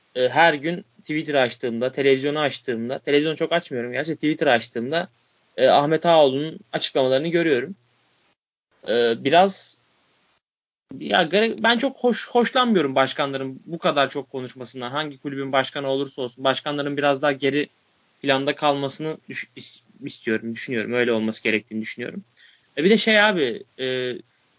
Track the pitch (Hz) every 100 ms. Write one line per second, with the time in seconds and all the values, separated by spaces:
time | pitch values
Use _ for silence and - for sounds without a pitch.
0 | _ - 127 131 165 147 147 175 - _
1 | - 156 156 143 123 - 127 117 127 135
2 | 135 135 143 151 147 - - 113 117 139
3 | - 143 156 156 160 170 - 127 120 123
4 | 156 156 151 151 151 120 - 120 120 160
5 | 180 _ _ _ _ - 127 110 147 156
6 | 170 165 143 131 156 - - 147 - 151
7 | 131 131 165 170 165 127 135 - _ _
8 | _ _ _ _ _ _ _ _ - 113
9 | 117 117 131 160 196 - - - _ _
10 | _ _ _ _ _ _ _ _ _ 170
11 | 156 202 165 185 226 - 220 240 262 262
12 | 247 214 - 240 233 262 247 196 143 131
13 | 131 - 139 135 135 131 - 165 180 143
14 | 131 143 135 135 127 131 120 131 123 143
15 | 151 135 147 139 135 135 135 147 139 135
16 | 139 - 123 127 135 127 151 143 143 143
17 | 143 135 147 135 139 143 - _ _ _
18 | _ _ 139 135 139 143 147 143 139 -
19 | 156 156 - 131 - - - - - _
20 | 143 - - 113 113 113 - 120 107 120
21 | 120 113 110 110 117 110 - 110 107 -
22 | 120 196 - _ - _ _ - 170 214
23 | 226 214 208 185 131 107 - - 131 127
24 | 127 123 - _ _